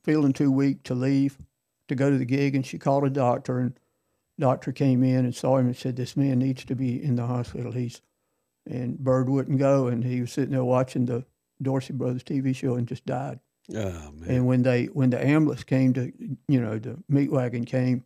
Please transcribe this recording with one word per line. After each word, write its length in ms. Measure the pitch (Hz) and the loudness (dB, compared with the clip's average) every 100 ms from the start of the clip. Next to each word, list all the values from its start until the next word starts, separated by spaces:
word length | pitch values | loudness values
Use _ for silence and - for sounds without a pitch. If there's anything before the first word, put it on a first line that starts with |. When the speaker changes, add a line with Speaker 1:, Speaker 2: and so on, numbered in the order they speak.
| - | 0
Speaker 1:
feeling 260 | 156 143 | 2 4
too 180 | 135 143 | 2 2
weak 320 | 135 139 139 | 2 2 0
to 100 | - 123 | -4 -2
leave 420 | 131 139 139 - - _ _ _ - | 0 2 0 -2 -20 _ _ _ -6
to 60 | 131 | 0
go 140 | 135 | 2
to 60 | 135 | 2
the 80 | 123 | 0
gig, 300 | 135 139 131 | 0 2 0
and 100 | 127 | -4
she 120 | - | -4
called 260 | 147 139 | 0 2
a 60 | 139 | 2
doctor, 500 | 139 123 127 - 127 | 2 2 0 -2 -2
and 180 | 123 - _ _ _ _ _ - | -2 -4 _ _ _ _ _ -2
doctor 320 | 139 135 - | 0 0 -2
came 320 | 131 139 127 | 0 2 4
in 220 | 131 127 123 | 4 2 0
and 100 | 123 | -2
saw 220 | 131 135 | 0 2
him 80 | 123 | 2
and 100 | 120 | -2
said, 200 | 131 123 | -6 -6
"This 200 | 123 - | -6 0
man 220 | 139 127 | 0 2
needs 240 | 135 127 - | 0 -2 -6
to 100 | 127 | -4
be 260 | 131 123 | -2 -2
in 120 | 151 120 | -2 -2
the 100 | 120 | -2
hospital." 460 | 123 117 - 120 | -4 -4 -8 -8
He's, 300 | 117 120 - _ _ _ _ _ _ - | -6 -6 -8 _ _ _ _ _ _ -10
and 280 | 127 123 - | -8 -6 -4
Bird 280 | 131 131 127 | 0 2 2
wouldn't 280 | 135 131 135 | 0 0 2
go, 280 | 139 139 127 | 4 4 2
and 160 | 117 | 0
he 180 | 123 123 | -2 -2
was 100 | 123 | -4
sitting 200 | - 135 | -2 -2
there 120 | 135 | 0
watching 420 | 123 127 131 - 123 | 2 2 2 -2 -2
the 200 | 120 - _ _ - | -2 -8 _ _ -8
Dorsey 320 | 135 135 131 | -2 -2 -4
Brothers 300 | 131 127 127 | -4 -4 -4
T 160 | - 139 | -4 -2
V 120 | 135 | -2
show 220 | 127 139 123 | -2 -2 -2
and 120 | 120 | -4
just 180 | 127 - | -6 -6
died. 340 | 131 139 127 _ _ - | -6 -6 -10 _ _ -12
Speaker 2:
Oh, 380 | 110 98 85 73 | -6 -6 -6 -14
man. 120 | 73 82 | -12 -2
Speaker 1:
And 200 | 127 123 | 0 2
when 160 | 127 | 4
they, 220 | 127 123 123 | 4 2 0
when 240 | - 131 | 2 2
the 120 | 120 | 2
ambulance 400 | 131 151 151 123 | 4 4 4 0
came 300 | - 131 131 | -2 2 2
to, 180 | 127 123 - 226 131 - | 2 -2 -8 -12 -10 0
you 120 | 135 | 0
know, 200 | 110 110 | 2 -6
the 180 | 113 135 - | -8 -12 -2
meat 240 | 139 139 | 0 2
wagon 340 | 135 123 120 120 | 0 -2 -4 -4
came, 380 | 127 127 123 | 0 0 0